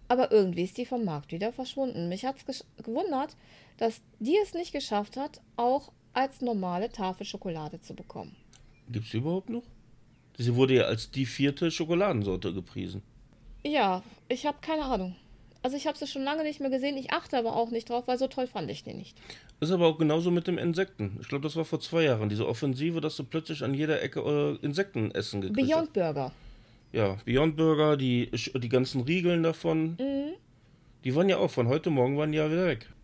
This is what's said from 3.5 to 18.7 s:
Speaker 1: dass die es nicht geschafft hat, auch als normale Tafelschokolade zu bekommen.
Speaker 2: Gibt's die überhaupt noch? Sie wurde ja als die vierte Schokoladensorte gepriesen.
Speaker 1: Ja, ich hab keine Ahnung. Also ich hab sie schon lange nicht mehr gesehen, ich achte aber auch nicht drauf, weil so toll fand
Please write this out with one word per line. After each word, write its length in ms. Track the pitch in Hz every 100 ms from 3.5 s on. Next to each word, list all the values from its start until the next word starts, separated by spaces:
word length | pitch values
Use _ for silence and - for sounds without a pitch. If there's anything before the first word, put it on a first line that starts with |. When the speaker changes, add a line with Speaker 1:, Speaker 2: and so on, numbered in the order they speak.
| - - -
Speaker 1:
dass 220 | 226 - - -
die 160 | 220 392
es 120 | 403
nicht 180 | 339 349
geschafft 440 | 285 277 208 208 262
hat, 240 | 294 - _ -
auch 360 | 240 269 - - _
als 300 | 254 269 -
normale 480 | 247 214 185 175 233
Tafelschokolade 920 | - 185 185 196 190 190 160 151 196
zu 140 | -
bekommen. 420 | - - - 85 - - - - - -
Speaker 2:
Gibt's 200 | 117 110
die 60 | 110
überhaupt 300 | 147 185 190
noch? 120 | 233 - - - - - - _ -
Sie 160 | 120
wurde 200 | 120 131
ja 80 | 127
als 260 | - 110 -
die 160 | 131 131
vierte 440 | - 139 139 170
Schokoladensorte 840 | - 160 170 202 127 98 92 95
gepriesen. 500 | 92 87 101 92 98 - - - - - -
Speaker 1:
Ja, 380 | 294 294 202 185 - - -
ich 180 | 254 294
hab 140 | 285
keine 220 | - 311
Ahnung. 320 | 269 226 185 180 - - - -
Also 140 | 254 277
ich 100 | 311
hab 100 | 285
sie 100 | 285
schon 160 | 277
lange 180 | 269 302
nicht 160 | 302 294
mehr 100 | 269
gesehen, 260 | 262 277 269
ich 160 | 254
achte 260 | 330 - 262
aber 160 | 226
auch 160 | - 233
nicht 180 | 226 -
drauf, 200 | 240 247
weil 100 | 247
so 80 | 262
toll 220 | 269 254
fand 200 | 208 160